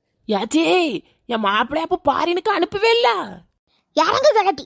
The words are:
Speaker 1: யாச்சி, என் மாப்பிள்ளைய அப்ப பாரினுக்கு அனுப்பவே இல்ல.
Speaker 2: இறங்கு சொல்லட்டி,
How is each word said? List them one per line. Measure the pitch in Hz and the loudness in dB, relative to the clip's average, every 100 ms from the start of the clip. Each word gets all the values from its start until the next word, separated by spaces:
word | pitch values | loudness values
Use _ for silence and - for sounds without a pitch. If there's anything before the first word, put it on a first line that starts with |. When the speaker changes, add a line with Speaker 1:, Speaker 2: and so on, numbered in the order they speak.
| _ _ - | _ _ -4
Speaker 1:
யாச்சி, | 202 220 311 311 359 320 190 _ _ - | -4 0 0 2 2 0 -4 _ _ -8
என் | 226 | -4
மாப்பிள்ளைய | 202 214 247 311 330 | 0 0 -2 -4 -2
அப்ப | 359 285 | -2 0
பாரினுக்கு | 254 330 359 427 392 | 0 0 -2 -2 -2
அனுப்பவே | 359 403 453 | -2 0 0
இல்ல. | 466 480 392 220 180 _ _ _ _ _ | 2 2 -2 -8 -14 _ _ _ _ _
Speaker 2:
இறங்கு | 294 320 523 571 427 | -2 0 2 4 4
சொல்லட்டி, | 381 311 | 2 -2